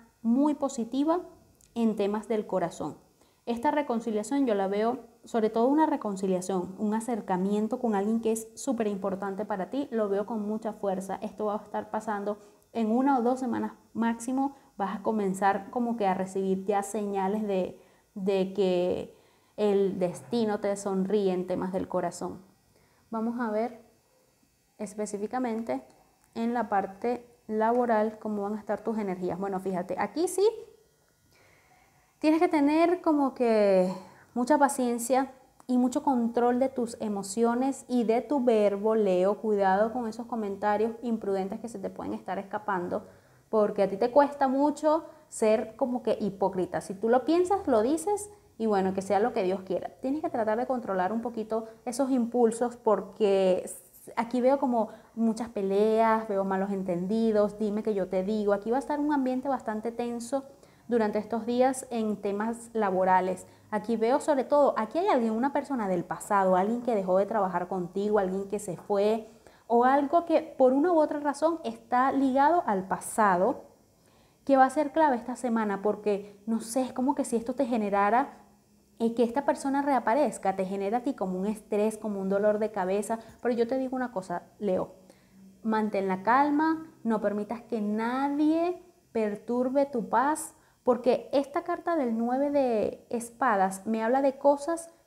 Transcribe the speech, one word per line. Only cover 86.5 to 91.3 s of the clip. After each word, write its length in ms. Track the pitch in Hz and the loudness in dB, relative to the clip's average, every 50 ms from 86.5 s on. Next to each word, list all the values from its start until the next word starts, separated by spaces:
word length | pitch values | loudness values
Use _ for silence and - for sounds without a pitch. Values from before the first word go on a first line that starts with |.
| 294 294 311 320 320 320 320 - - _ - | 2 2 2 2 0 -2 -4 -10 -14 _ -2
no 160 | 226 226 214 | -2 0 0
permitas 420 | 226 208 202 208 208 214 233 226 - | 0 0 -2 -2 -4 -6 -8 -10 -8
que 180 | - 233 226 | -6 -6 -4
nadie 1040 | 208 208 208 214 226 233 247 262 277 285 285 285 302 302 320 330 339 359 359 359 - - _ _ _ _ - | -2 -2 -2 -2 -2 -2 -2 -2 -2 0 0 2 2 4 4 2 2 0 -2 -4 -10 -20 _ _ _ _ -2
perturbe 720 | 226 220 208 208 208 - - 240 247 247 254 254 285 277 | -2 0 0 -2 -4 -4 -2 0 0 0 0 2 2 0
tu 220 | 277 277 240 196 190 | 0 0 -4 -2 0
paz, 480 | - 226 254 285 311 302 - - - _ _ _ _ _ _ | 2 2 2 2 0 -2 -4 -10 -16 _ _ _ _ _ _
porque 460 | - 247 233 240 254 233 - - - | 0 0 2 2 2 2 2 0 0